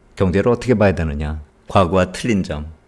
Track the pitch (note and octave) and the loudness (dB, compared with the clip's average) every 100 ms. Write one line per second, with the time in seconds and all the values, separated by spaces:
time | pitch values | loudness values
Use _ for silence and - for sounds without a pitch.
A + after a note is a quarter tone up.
0 | _ - F#2+ F#2+ B2 A#2+ A#2+ A2+ G#2 E2+ | _ -2 0 2 2 0 0 2 4 2
1 | D#2+ C#2+ D2+ D2+ - _ _ G#2 F2+ F#2+ | -2 -4 -6 -6 -12 _ _ 0 2 2
2 | F2+ F#2 - G2+ E2+ D2+ D2+ - | 0 -2 -2 -2 -2 -6 -10 -16